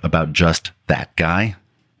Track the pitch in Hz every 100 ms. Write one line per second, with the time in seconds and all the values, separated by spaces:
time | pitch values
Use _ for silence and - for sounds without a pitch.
0 | 82 82 78 73 85 80 - _ - 69
1 | - - 82 90 110 92 _ _ _ _